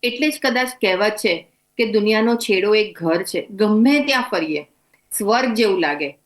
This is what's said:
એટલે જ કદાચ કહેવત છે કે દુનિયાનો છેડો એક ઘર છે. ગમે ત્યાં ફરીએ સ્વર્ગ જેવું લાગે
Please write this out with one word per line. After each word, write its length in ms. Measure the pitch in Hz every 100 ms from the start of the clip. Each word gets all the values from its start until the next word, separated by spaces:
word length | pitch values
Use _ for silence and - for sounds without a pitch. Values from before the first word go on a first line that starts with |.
એટલે 260 | 240 240 302
જ 100 | 294
કદાચ 260 | 269 247 254 -
કહેવત 300 | 208 185 208
છે 360 | 214 214 170 - _ _ -
કે 140 | 226
દુનિયાનો 440 | 208 208 220 226 233
છેડો 400 | - 190 202 214
એક 240 | 214 -
ઘર 240 | 165 170
છે. 240 | 180 180 -
ગમે 480 | 196 214 214 240 285
ત્યાં 240 | 285 262 240
ફરીએ 360 | 185 160 151 147 _ _ _ _
સ્વર્ગ 420 | - 202 233 262
જેવું 260 | 220 220 185
લાગે 380 | 156 147 143 -